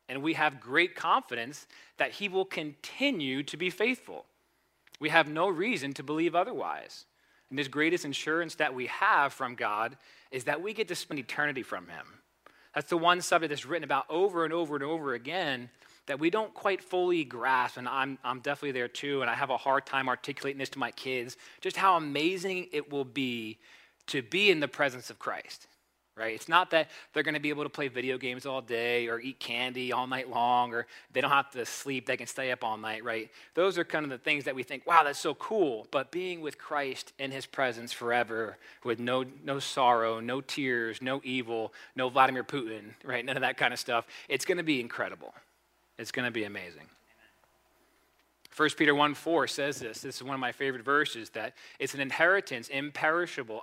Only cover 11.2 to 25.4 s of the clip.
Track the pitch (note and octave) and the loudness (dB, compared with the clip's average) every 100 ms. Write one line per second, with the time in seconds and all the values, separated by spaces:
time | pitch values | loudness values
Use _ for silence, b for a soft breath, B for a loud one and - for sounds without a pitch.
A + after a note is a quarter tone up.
11.2 | A#2 - D3 C3+ G#2 F#2+ F2+ D#2+ - - | -6 -2 -2 -2 -6 -8 -8 -14 -16 -20
12.2 | _ _ - b b D3+ - E3+ E3+ F3+ | _ _ -20 b b -6 0 4 6 4
13.2 | E3 F3 D#3+ C#3+ B2+ E3 C#3+ C#3 - D#3+ | 4 4 4 -4 -4 -4 0 0 0 2
14.2 | G3+ F3 D#3+ E3+ D#3 D3 C#3 E3 C#3+ A#2+ | 2 2 0 0 0 -2 -2 -2 -2 -4
15.2 | B2 F3+ D#3+ B2+ A#2+ _ b b - C#3 | -4 -2 -2 -2 -6 _ b b -8 0
16.2 | E3 G#3 A3 - G3+ F#3 - F3+ F3+ F3 | 2 2 -2 -2 -2 -2 0 2 2 2
17.2 | C3+ B2 B2 B2+ B2 B2+ B2 C3+ C3+ C3+ | 0 -2 2 2 2 -2 -4 -2 -2 -4
18.2 | B2 B2+ C#3 C#3+ D3 B2+ A#2+ - C#3+ C#3 | -6 -4 -4 -4 -2 -2 -4 -4 -2 0
19.2 | A#2+ A#2 C3+ A#2+ C#3 C3+ - C3+ C3 B2 | 0 0 0 0 2 2 2 -2 0 -2
20.2 | - C#3 C#3+ C#3 C3+ C#3 A#2+ - C3+ B2+ | -4 -6 -6 -4 -6 -4 -6 -4 -4 -4
21.2 | A#2+ - B B F#3+ F3+ F#3+ F3 D3 C#3+ | -4 -10 B B -6 2 6 6 2 0
22.2 | D#3+ F#3 F#3+ F#3 F3+ D3+ D3 C#3+ C3 B2 | 0 0 -2 -4 -4 -6 -2 -4 -2 -2
23.2 | C3 A#2+ A2 A2 B B B B - C#3+ | -2 -2 -6 -12 B B B B -6 -4
24.2 | A2+ F3+ G#3 E3+ C#3+ - C#3+ B2 A#2+ A2+ | -2 4 6 6 4 2 0 0 -12 -10
25.2 | - F2+ | -6 -6